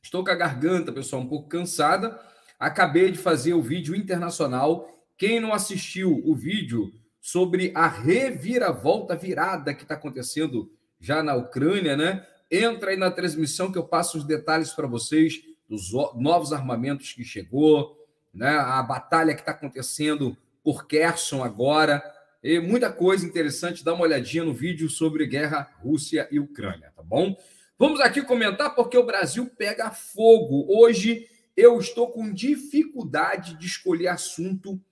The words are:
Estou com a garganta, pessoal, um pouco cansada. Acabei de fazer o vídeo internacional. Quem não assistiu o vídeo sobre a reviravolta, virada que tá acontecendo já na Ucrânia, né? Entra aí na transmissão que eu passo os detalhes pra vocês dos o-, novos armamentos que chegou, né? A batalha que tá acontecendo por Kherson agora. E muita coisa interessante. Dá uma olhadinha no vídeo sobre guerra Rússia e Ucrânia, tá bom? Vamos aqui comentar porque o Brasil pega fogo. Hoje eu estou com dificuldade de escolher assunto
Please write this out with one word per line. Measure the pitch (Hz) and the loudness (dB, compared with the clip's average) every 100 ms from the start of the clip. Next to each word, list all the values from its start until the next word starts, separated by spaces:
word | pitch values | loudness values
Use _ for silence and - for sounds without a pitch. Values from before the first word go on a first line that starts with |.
Estou | - 180 | -6 -6
com | 190 | -2
a | 175 | 0
garganta, | 160 123 156 180 156 | -2 -2 0 0 -2
pessoal, | 135 127 131 | -8 -8 -8
um | 127 | -6
pouco | 147 - | -8 -8
cansada. | 170 175 - 151 190 226 - - _ _ _ | -8 -6 0 2 2 -2 -8 -20 _ _ _
Acabei | 151 - 151 156 190 | -4 2 2 4 4
de | 180 | 2
fazer | 180 151 143 175 | 0 0 2 0
o | |
vídeo | 120 175 147 196 | 0 -4 -4 -6
internacional. | 196 175 170 - 143 127 147 175 - - _ _ | -4 -4 -4 -4 -2 0 0 0 -6 -20 _ _
Quem | 202 233 | 0 0
não | 220 | 0
assistiu | 208 196 190 - - 190 139 | -2 -2 -6 -8 -2 0 2
o | 156 135 | 0 -2
vídeo | 131 208 135 117 98 - _ _ | -2 -4 -2 -4 -4 -10 _ _
sobre | - 175 180 185 185 | -6 -2 0 0 -2
a | 156 165 | 2 0
reviravolta, | 107 131 220 269 170 175 247 196 - - 214 196 170 | 2 0 2 0 -4 -4 0 0 0 0 0 -2 -6
virada | 185 151 180 180 147 | -4 -2 -2 -2 -6
que | 143 | -10
tá | - 147 | -10 -10
acontecendo | 147 127 123 151 156 120 98 _ _ _ | -10 -10 -8 -4 -4 -4 -8 _ _ _
já | - 156 | -4 -2
na | 151 | 0
Ucrânia, | 127 120 131 151 202 165 143 | -2 -4 -2 0 2 0 0
né? | 165 190 - _ _ | 0 -2 -10 _ _
Entra | 180 233 214 196 | 0 0 0 -4
aí | 190 | 0
na | 185 | -2
transmissão | 180 175 151 147 - 190 | -2 -4 -2 -4 -2 -4
que | 185 | -4
eu | - | -2
passo | 165 170 160 | -2 -2 -4
os | |
detalhes | 147 151 156 160 156 | -4 -4 0 -2 -2
pra | - 139 | -6 -6
vocês | 117 - 156 160 - - - _ | -6 0 2 2 0 -16 -20 _
dos | 107 90 | -10 -4
o-, | 120 143 117 | -2 -2 -2
novos | 139 170 143 | 2 2 0
armamentos | 147 131 117 135 139 - | -6 -4 -4 -4 -6 -8
que | - | -14
chegou, | 120 104 90 127 156 147 147 - - _ _ | -12 -12 -6 2 6 6 2 -12 -20 _ _
né? | 92 127 151 | -4 0 0
A | 127 131 | 0 -2
batalha | 120 131 - 165 160 | -2 -6 0 2 2
que | 147 | 0
tá | - | -6
acontecendo | 143 143 131 - - 151 147 131 - _ _ | -8 -10 -10 -8 -4 -2 0 -2 -6 _ _
por | 156 139 - | -4 -4 0
Kherson | 151 165 165 - 135 | 2 2 0 -4 -4
agora. | 123 104 131 151 151 143 - - _ _ 131 | -6 0 2 4 4 2 -4 -20 _ _ 0
E | 170 | 0
muita | 165 240 220 | 2 0 0
coisa | - 180 190 175 | 2 2 2 0
interessante. | 170 151 143 175 - 165 | -2 -2 -2 -6 -4 -4
Dá | |
uma | 170 | 0
olhadinha | 165 143 117 165 | 2 2 -2 -4
no | 160 | -4
vídeo | 117 160 160 160 | -4 -6 -4 -6
sobre | - 160 156 139 | -2 -2 0 -2
guerra | 139 151 147 143 _ | -2 -2 -4 -8 _
Rússia | 131 151 - 156 - | -4 -4 -2 -4 0
e | 147 | -2
Ucrânia, | 143 - 101 85 78 | -4 -8 -10 -10 -16
tá | - | -20
bom? | 82 110 190 190 - _ _ _ | -4 0 0 -4 -16 _ _ _
Vamos | 302 294 | 2 4
aqui | 254 285 | 2 2
comentar | - 247 214 190 294 254 | 0 0 0 0 -2 0
porque | 240 247 | 2 4
o | 226 | 2
Brasil | 196 160 220 247 - | 0 -2 -4 -8 -4
pega | 220 214 220 | -4 -4 -6
fogo. | - - 202 226 226 - 139 170 | -8 -14 4 8 8 8 -2 2
Hoje | 208 233 190 220 226 - _ _ - | 8 8 8 0 -2 -6 _ _ 8
eu | 233 233 | 8 8
estou | 190 233 240 | -2 -2 -4
com | 226 214 | -4 -8
dificuldade | 190 254 294 - 285 320 254 160 - - 190 175 160 | -4 -2 -2 0 -2 -2 -6 -6 -2 -2 -4 -8 -12
de | 180 | -10
escolher | - 190 165 180 | -6 -2 0 -2
assunto | 175 - - 185 185 196 190 _ | -4 -8 -8 -6 -6 -8 -12 _